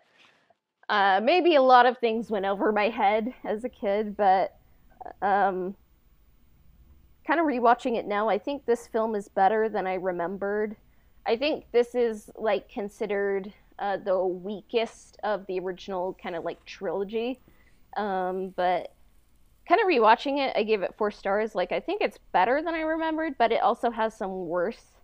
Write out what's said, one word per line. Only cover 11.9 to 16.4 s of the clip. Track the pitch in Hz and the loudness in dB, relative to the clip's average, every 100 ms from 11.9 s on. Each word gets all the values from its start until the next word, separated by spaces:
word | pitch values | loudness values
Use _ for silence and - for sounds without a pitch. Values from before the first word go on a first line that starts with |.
is, | 247 233 214 - - | 0 0 -2 -12 -6
like, | 214 202 - | -2 -2 -4
considered, | 247 202 - 208 202 202 196 202 - _ - | -10 -8 -6 -4 -2 -2 -2 -6 -16 _ -8
uh, | 202 190 | -4 -4
the | 202 185 185 | 0 0 0
weakest | 180 185 196 - 233 226 - - - | -4 -8 -10 -4 -4 -4 -8 -20 -8
of | 214 196 196 | -4 -4 -4
the | 180 | -6
original | 185 180 - 185 185 | -6 -8 -8 -6 -6
kinda, | - 180 170 | -8 -10 -8